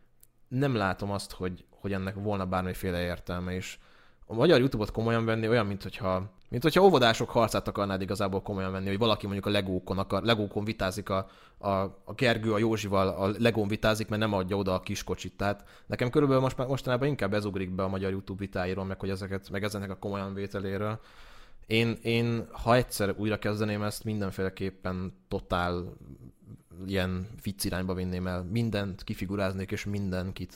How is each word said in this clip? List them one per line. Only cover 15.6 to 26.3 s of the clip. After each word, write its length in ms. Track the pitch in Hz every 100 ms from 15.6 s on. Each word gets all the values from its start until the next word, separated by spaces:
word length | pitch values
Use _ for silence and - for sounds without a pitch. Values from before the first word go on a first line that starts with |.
| - - -
nekem 220 | 107 123
körülbelül 340 | 151 147 131
most, 140 | 131 -
mostanában 500 | 127 131 - 123 139
inkább 260 | 139 98
ez 120 | 107 104
ugrik 260 | 95 92 92
be 80 |
a 40 | 95
magyar 240 | 98 95
YouTube 280 | 95 - 95
vitáiról, 460 | 98 98 90 95 95
meg 140 | 95
hogy 100 | 98
ezeket, 400 | 95 98 95 -
meg 140 | 98
ezeknek 260 | 104 101 98
a 80 | 95
komolyan 360 | 104 101 98
vételéről. 640 | 98 98 101 95 98 104 110 - - - - - - -
Én, 320 | 110 117 113
én, 460 | 113 117 117 117 -
ha 240 | - 120 123
egyszer 380 | 120 - 101 98
újra 220 | 107 104
kezdeném 420 | 107 104 107 104
ezt, 220 | 104 -
mindenféleképpen 1120 | 113 107 98 92 95 - 95 - 95 92 92 - -
totál 640 | 98 - 90 87 90 87 - - - -